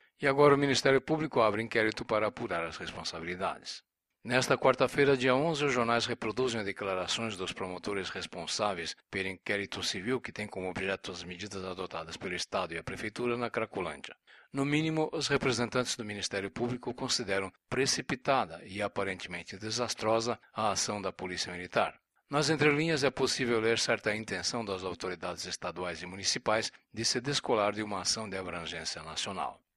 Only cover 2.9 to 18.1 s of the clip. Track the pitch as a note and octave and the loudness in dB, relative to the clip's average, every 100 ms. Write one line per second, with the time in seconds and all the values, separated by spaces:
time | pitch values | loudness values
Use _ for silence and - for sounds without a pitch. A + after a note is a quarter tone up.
2.9 | - E2 E2+ E2+ F2+ F#2 - - - - | -8 -8 -6 -6 -2 -2 -4 -10 -14 -16
3.9 | _ _ _ A#2 B2+ B2+ C3 C3+ B2+ C3 | _ _ _ -2 2 2 4 6 6 4
4.9 | - C#3 C3+ B2+ B2+ E3 D3 D3 B2 A#2 | 4 6 6 6 4 2 2 0 2 2
5.9 | A#2 A#2 A#2 A2 G#2 B2+ A2+ G2 F#2+ G2 | 2 0 -2 -4 0 0 0 -4 -4 -2
6.9 | F#2 F2 - A2+ F#2+ F#2 - F#2+ F2+ G2+ | -2 -2 -2 -4 -4 -6 -6 -6 -6 -4
7.9 | G2+ F2+ F#2+ F2 F2+ D#2+ - G#2 F2+ D#2+ | -4 -4 -6 -8 -8 -4 0 0 -2 -6
8.9 | - _ G2 F#2+ F#2 - G2+ G2 G2 - | -10 _ -4 -4 -4 -2 -2 -2 -4 -4
9.9 | G2 G#2 B2+ - - G#2 F#2+ F#2 F2+ F#2+ | -2 -2 -2 -4 -10 -8 -6 -6 -4 -2
10.9 | F#2+ - F2 F2 F2+ G2+ G2 F#2 F2+ F2+ | -2 -6 -10 -10 -10 -8 -8 -6 -6 -6
11.9 | D#2+ D#2+ E2 F#2+ F2+ - G#2 F2 E2 - | -8 -8 -8 -6 -6 -2 -2 -2 -6 -8
12.9 | - A2 - B2 A#2+ A#2 A#2 A2 G2 E2+ | -8 -6 -4 -2 0 -2 -2 -4 -4 -4
13.9 | C#2 - - _ - _ C#3 C#3 D3 D#3+ | -6 -12 -18 _ -20 _ -2 0 2 0
14.9 | D#3 D#3 D#3 C#3 C#3+ C3+ A2+ A#2 B2+ B2 | 0 0 -2 2 2 2 2 2 0 0
15.9 | - G#2+ G#2 - G2 G2 - A#2+ B2 B2 | -2 -6 -6 -4 -2 -4 -2 -2 -2 -6
16.9 | A#2+ C3 - G2 G2 F#2+ - - B2 C3 | -6 -2 -2 0 -2 -2 -8 -6 0 0
17.9 | - - | 0 -2